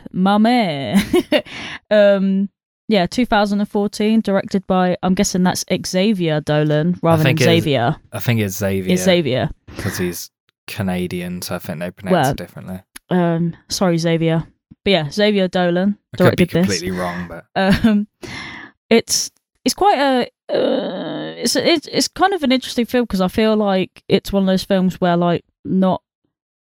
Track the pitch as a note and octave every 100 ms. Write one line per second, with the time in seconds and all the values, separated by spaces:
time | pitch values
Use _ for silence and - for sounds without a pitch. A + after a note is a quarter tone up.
0 | - - F#3 G#3 A3 B3 G3 C#3+ B2+ F3
1 | G#3 F4 - D4+ - - - - _ G#3+
2 | G3+ G3 G3 G3 G3 - _ _ - G#3+
3 | F3 - B3 G#3+ G3+ G3+ G#3 G#3+ G#3 -
4 | G#3+ A3+ G#3 G3 - G3 - F#3 F#3 F3
5 | F3+ F#3 G3+ F#3 F3+ - - F#3 E3+ F#3
6 | G3 G3+ E3 D3+ D3 D3+ D3+ D3+ C#3+ -
7 | E3 E3 D3 D3+ - E3 D#3+ C3 A#2+ D3+
8 | _ G#2 - A2+ G#2 F#2 G2 G2 F#2 -
9 | F#3 F3 D3 B2 B2+ - - - G2+ -
10 | F2+ E2+ - _ _ _ - - F#2+ F2+
11 | F2+ F2+ F2 F2+ - - - D2+ F2+ -
12 | F#3 F3+ C3+ - - - F2+ F#2 - -
13 | _ F3+ E3+ E3 E3+ - _ - F#3+ E3+
14 | E3 E3 D#3+ E3 D#3+ _ _ - - F#3
15 | D3 G#3 G#3 G3+ F#3 F#3 F3+ F3 G3 G3+
16 | _ - F3+ - F3+ D#3+ F#3 F#3 F3+ F3+
17 | F3+ F3 F3 E3+ - - F#3+ G3 A#3 G#3
18 | G#3 _ - - - - - _ _ A3+
19 | - - - - _ _ - - G4 D#4+
20 | C#4 C4 - _ - - - - - -
21 | - D3+ D3+ - - - - D#4+ - -
22 | C4 - F#4 G4 C4+ B3+ - - A#3 B3
23 | A#3+ F#3+ F#3 - A3 G#3+ G3+ F#3+ - -
24 | _ - - G3 F#3+ F#3+ - F#3+ F#3 -
25 | F3+ E3+ F3 E3+ - _ - F#3 F#3 -
26 | - _ _ _ _ _